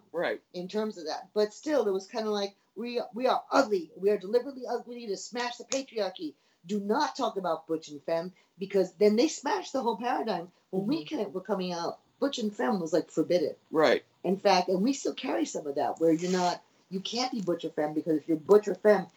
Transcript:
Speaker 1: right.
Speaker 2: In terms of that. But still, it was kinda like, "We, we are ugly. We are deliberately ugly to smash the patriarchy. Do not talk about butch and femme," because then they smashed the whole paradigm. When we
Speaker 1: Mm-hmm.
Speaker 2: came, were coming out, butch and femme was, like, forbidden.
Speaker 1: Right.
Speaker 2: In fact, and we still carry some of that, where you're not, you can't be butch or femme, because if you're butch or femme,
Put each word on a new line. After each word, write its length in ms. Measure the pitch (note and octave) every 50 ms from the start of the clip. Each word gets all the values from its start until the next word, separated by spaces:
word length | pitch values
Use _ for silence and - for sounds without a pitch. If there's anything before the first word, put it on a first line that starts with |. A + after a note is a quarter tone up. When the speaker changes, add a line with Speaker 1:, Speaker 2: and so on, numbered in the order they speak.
| _ _
Speaker 1:
right. 300 | - E3 E3+ B2 A2 E3 _ _ -
Speaker 2:
In 140 | F3+ F3+ F#3
terms 300 | F#3+ G#3+ A3 G#3+ G#3+ F3
of 80 | D#3 D#3
that. 220 | C#3+ - - - -
But 200 | G#3 G#3+ G#3 -
still, 340 | - - D4+ D4+ C4+ G#3+ G#3
it 40 |
was 140 | F#3+ F#3+ G3 -
kinda 220 | - A3+ A3 G#3+
like, 240 | G#3 G3+ G3+ G3 G3+ _ _ _ _
"We, 260 | - A#3 A#3+ A#3+ A#3 - - -
we 140 | A3+ B3+ B3+
are 140 | - - - -
ugly. 380 | - C#4 C4+ G#3+ G#3 F#3 D#3+ - - F3+
We 120 | F#3 G3+
are 60 | G#3 G3+
deliberately 460 | F#3 F#3+ A3+ B3 B3 C#4+ C4 B3+ B3 G#3
ugly 380 | A#3+ A#3 A3 A#3 B3 A#3+ A#3 G#3+
to 100 | F#3+ F3+
smash 400 | - - - B3 B3 A#3+ A#3+ -
the 60 | -
patriarchy. 680 | - C4 C4+ C4+ - A3+ A3 G3+ F#3 F#3 - F3 D3+ - _ _ _ _ _ - E3+
Do 120 | G#3 G#3
not 340 | G3 G3+ A3 C#4+ D4+ C#4 -
talk 220 | - B3+ A3 - G3
about 280 | F#3 E3+ D#3+ D#3 - -
butch 200 | D#3+ D#3+ - -
and 140 | D3 C#3+ -
femme," 300 | - E3 E3 E3+ F#3 - _ _ _ _ -
because 320 | G3 F#3+ - G3 F#3 F3+ -
then 220 | - G#3 G#3 G#3+
they 120 | A3+ C#4 D#4
smashed 440 | - - - C#4+ F4+ F#4+ F4 - -
the 80 | C4
whole 160 | G#3+ A#3 A3 -
paradigm. 540 | B3 A#3+ C4 - - A3 F#3+ E3+ E3+ F3+ _ _ _ _
When 140 | - F#3 - G#3
we 160 | D4+ E4 D4+
Speaker 1:
Mm-hmm. 100 | - D#4
Speaker 2:
came, 180 | C4 G3+ G3 F#3
were 80 | F#3
coming 300 | F#3 - G#3 F#3+ F#3 F3+ F3
out, 260 | E3+ E3+ - - - _ _ _ -
butch 200 | - C#4 - B3+
and 140 | G#3+ G#3 G#3
femme 260 | - B3+ B3 A3 F#3
was, 100 | E3 D#3+ -
like, 160 | D#3+ C#3+ -
forbidden. 460 | - - - - E3+ F3 D#3 - - - _ _
Speaker 1:
Right. 320 | - D#3 D#3 C3 G#2+ - - _ _ _ -
Speaker 2:
In 100 | F3 F#3+ F#3+
fact, 300 | - G3+ F#3 F3+ F3+ -
and 140 | F#3+ F3+ G3+
we 80 | C4 C#4
still 200 | - - D4+ -
carry 320 | - - C4+ D#4 E4+ D#4
some 200 | - - - -
of 100 | D3 C#3
that, 240 | D3 C#3 - - -
where 100 | D#3+ E3
you're 180 | D#3+ D#3+ F3+ F3+
not, 300 | F#3 F3+ F3+ F3 F3 - - _ _ _ _ -
you 100 | F3+ F#3+
can't 320 | F#3+ - A3 A#3 B3+ B3+
be 100 | C#4+ A#3
butch 220 | F3+ E3+ E3+ E3+ -
or 60 | D#3+
femme, 240 | - - D3+ D3+ D3+
because 240 | D#3 - E3+ D#3 D3+
if 100 | - -
you're 100 | E3 D#3
butch 300 | D3 D3+ G3+ G#3 G#3 G3+
or 80 | F3+
femme, 320 | - - G#3+ G#3 F#3 F3+ - -